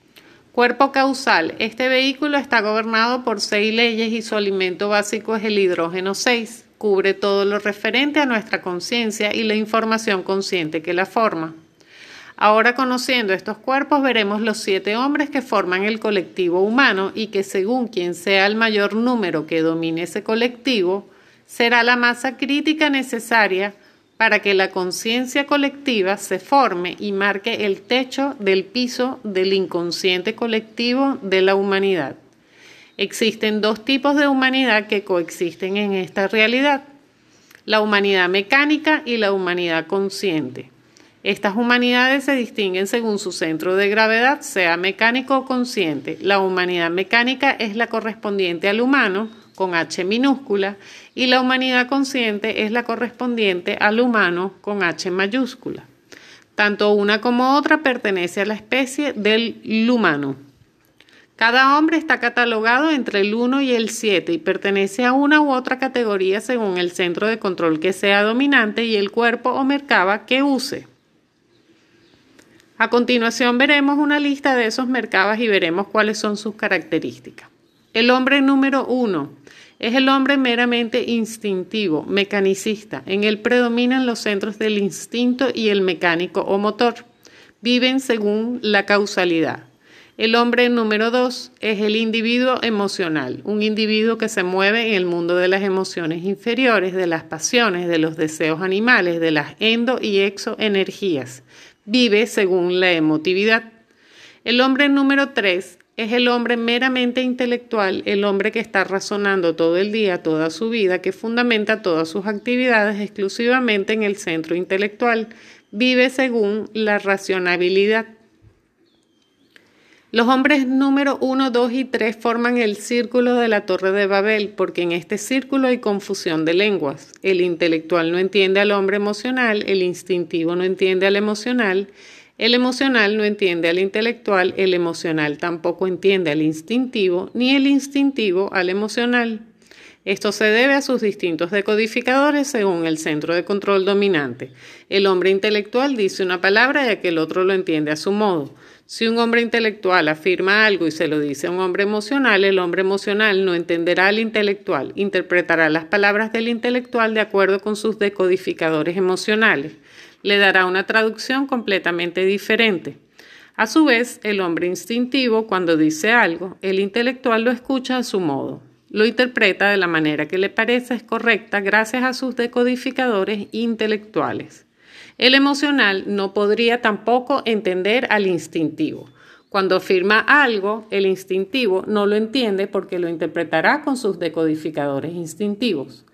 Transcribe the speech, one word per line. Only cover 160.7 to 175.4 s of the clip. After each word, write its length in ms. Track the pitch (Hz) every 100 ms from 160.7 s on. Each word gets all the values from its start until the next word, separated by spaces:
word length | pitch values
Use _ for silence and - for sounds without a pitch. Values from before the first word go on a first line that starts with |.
| 190
traducción 640 | 196 220 220 214 - 262 277
completamente 800 | 254 208 190 175 170 175 175 190
diferente. 720 | 196 - 220 226 175 143 - _ - - - - -
A 100 | 220
su 200 | 320 302
vez, 340 | 233 240 -
el 200 | 214 208
hombre 240 | 180 165 175
instintivo, 800 | 180 - 233 247 277 247 220 220
cuando 320 | 190 170 160
dice 340 | 156 156 214
algo, 460 | 240 202 165 185 -
el 180 | 196 190
intelectual 640 | 196 233 240 254 254 226
lo 100 | 226
escucha 440 | 247 - 262 254 254
a 60 |
su 180 | 233 202
modo. 400 | 170 135 131 143 - _ _
Lo 160 | 202 220
interpreta 640 | 226 254 247 214 175 196
de 60 | 202
la 80 | 175
manera 420 | 160 151 151 151
que 100 | 185
le 120 | 196
parece 440 | 196 220 247 247
es 80 | 240
correcta 580 | - 226 226 220 220 202
gracias 440 | 196 214 220 254
a 80 | 254
sus 240 | 254 262 247
decodificadores 1120 | 240 247 247 247 262 254 254 208 190 208 -
intelectuales. 1160 | 220 233 220 220 214 214 - 131 101 - - _ _ _ - - -
El 160 | 240
emocional 680 | 269